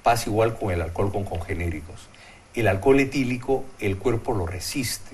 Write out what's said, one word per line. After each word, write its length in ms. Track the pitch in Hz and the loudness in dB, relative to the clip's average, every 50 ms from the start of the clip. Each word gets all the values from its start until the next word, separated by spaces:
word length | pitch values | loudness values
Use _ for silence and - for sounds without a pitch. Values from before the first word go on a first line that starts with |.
Pasa 280 | - 117 120 117 - 120 | 4 4 2 2 0 0
igual 280 | 104 107 110 113 113 | 2 4 4 4 2
con 140 | - 113 101 | -2 -2 -2
el 100 | 90 87 | 0 -2
alcohol 300 | 82 82 82 - 101 101 | -2 -4 -2 -2 -2 0
con 140 | - 104 95 | 0 -2 -4
congénericos. 800 | - 85 87 85 - 82 82 85 85 80 78 76 - - - - - - - - - - - - - - | -4 -4 -6 -4 -4 -4 -2 -2 -4 -4 -6 -10 -12 -16 -18 -18 -20 -20 -20 -20 -20 -20 -20 -20 -8 -4
El 140 | 120 110 98 | 0 2 2
alcohol 320 | 92 98 - 139 135 139 | 2 4 6 6 6 6
etílico, 640 | 135 135 - 143 127 120 127 123 - - 135 131 - - - - | 6 4 2 0 0 0 -2 -4 0 0 -2 -2 -2 -8 -10 -4
el 160 | 107 101 95 | -2 -2 -2
cuerpo 360 | 92 - 127 113 107 - - 113 | 0 0 0 0 0 0 -2 -2
lo 120 | 101 90 | -2 -2
resiste 680 | 87 95 90 - - - 143 127 113 - - - - | -4 -4 -6 -8 -4 -4 -4 -4 -4 -6 -8 -10 -16